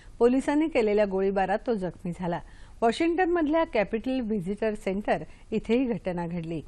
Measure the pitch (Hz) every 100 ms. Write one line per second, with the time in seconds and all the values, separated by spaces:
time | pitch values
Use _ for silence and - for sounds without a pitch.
0 | - - 240 262 262 294 311 294 214 208
1 | 208 190 196 196 185 214 - 220 180 -
2 | 175 170 175 165 - - - - 233 220
3 | 330 339 359 349 294 330 320 233 196 226
4 | 254 262 220 214 170 208 220 214 196 190
5 | 208 185 156 - - 214 - 233 262 196
6 | 185 175 170 175 160 165